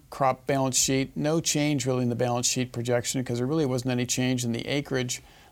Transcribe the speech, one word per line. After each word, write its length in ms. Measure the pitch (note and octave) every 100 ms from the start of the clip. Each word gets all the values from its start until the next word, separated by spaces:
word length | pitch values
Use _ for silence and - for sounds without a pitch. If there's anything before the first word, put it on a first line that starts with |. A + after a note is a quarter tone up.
| -
crop 360 | - C3+ B2+ -
balance 300 | C#3 C3 B2+
sheet, 380 | - C3+ C3+ -
no 240 | D3 E3
change 460 | - D3+ D3 C#3+ B2
really 180 | B2+
in 60 | B2
the 60 | A#2
balance 320 | B2 A#2+ B2
sheet 260 | B2+ B2
projection 500 | A#2+ A#2+ B2 - C3+
'cause 140 | B2 A#2+
there 100 | B2+
really 180 | D#3+ C#3
wasn't 260 | B2+ B2+
any 140 | B2 B2
change 380 | - B2+ B2+
in 80 | A#2+
the 160 | A2+ -
acreage 560 | C#3 C#3+ C3 B2+ - - - -